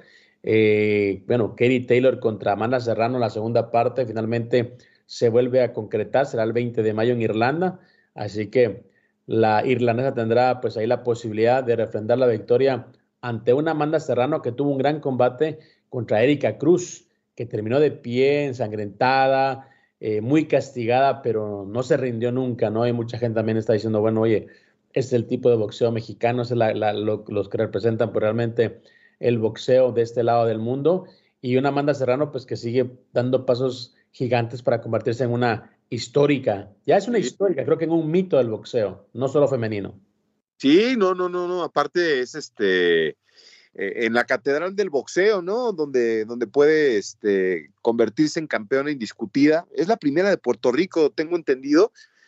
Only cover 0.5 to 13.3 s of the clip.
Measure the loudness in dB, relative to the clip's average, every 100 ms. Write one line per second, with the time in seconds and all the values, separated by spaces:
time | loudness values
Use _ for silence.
0.5 | 4 4 4 2 2 2 -2 -2 0 0
1.5 | 2 2 2 2 4 4 2 -2 -2 -2
2.5 | -2 0 -2 -2 -2 0 0 -2 -2 -2
3.5 | -2 0 0 0 -2 -4 -4 -4 -4 0
4.5 | 0 0 -8 _ _ _ 0 2 4 2
5.5 | 2 0 -2 -4 -4 0 0 0 -2 -2
6.5 | -2 -2 0 0 0 0 0 0 0 0
7.5 | 0 -2 -4 _ _ _ -12 -8 -8 -2
8.5 | 2 2 0 -16 _ _ _ -4 2 4
9.5 | 4 2 2 2 0 -2 -2 0 2 2
10.5 | 0 -4 -4 -2 -2 -2 -4 -4 0 2
11.5 | 2 2 -2 -2 -4 0 2 2 2 2
12.5 | 2 4 0 -6 _ _ _ -10